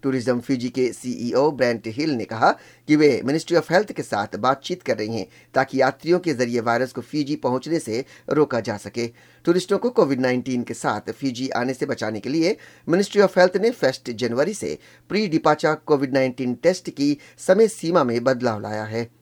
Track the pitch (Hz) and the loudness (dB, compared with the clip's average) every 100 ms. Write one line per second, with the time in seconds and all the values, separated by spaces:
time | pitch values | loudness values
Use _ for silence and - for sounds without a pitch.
0 | 139 131 117 123 120 135 123 127 123 - | -2 -2 0 -2 0 -2 -2 0 -2 -2
1 | 123 123 120 120 147 139 123 113 110 107 | -8 -6 -2 2 2 2 0 0 -6 -4
2 | 160 131 107 113 143 - - - - 151 | -2 -2 -4 2 2 2 -6 -20 2 4
3 | 151 120 120 151 - 170 147 170 208 - | 6 4 0 -2 2 0 4 2 2 -6
4 | - 104 104 98 123 139 - - - 107 | -4 -4 -4 -2 0 0 -2 -8 -4 -2
5 | 107 113 95 - _ 131 135 135 131 139 | -2 -6 -8 -12 _ -2 -2 2 0 0
6 | 156 175 175 127 123 120 117 117 127 123 | 0 0 0 -2 0 0 0 0 -2 -6
7 | 117 151 139 147 131 127 135 160 - 110 | -8 -4 -4 -2 -2 -4 -2 -4 -2 -6
8 | 135 - - 147 147 120 110 104 104 117 | -6 -14 -4 2 2 0 -4 -8 -8 -6
9 | 117 120 - _ - 175 180 196 240 240 | -6 -8 -20 _ 0 0 2 -2 0 2
10 | 147 135 127 127 123 123 117 113 151 107 | 2 2 0 0 -2 -4 -4 -6 -4 -4
11 | - 107 139 120 131 - 123 127 143 120 | -6 -6 -6 -4 -4 -4 -4 -4 -4 -4
12 | 110 110 117 156 165 262 - - - 170 | -6 -6 -6 -2 0 -2 -8 -18 -2 0
13 | 202 202 190 190 180 185 220 233 135 131 | 2 4 2 6 4 4 0 2 0 0
14 | - 113 120 117 151 214 80 76 - - | -8 -4 -2 0 0 0 -8 -8 -14 -20
15 | _ 190 214 156 156 151 160 151 - 147 | _ -2 0 2 2 2 2 -2 0 0
16 | 135 131 131 123 127 123 165 185 - - | 2 2 0 0 -4 0 0 0 -4 -2
17 | 143 143 - _ - 190 226 - 165 175 | -2 -2 -6 _ 2 4 4 2 0 2
18 | 131 117 120 127 123 107 104 107 107 110 | 2 0 0 0 0 -2 -6 -6 -6 -6
19 | 117 _ | -8 _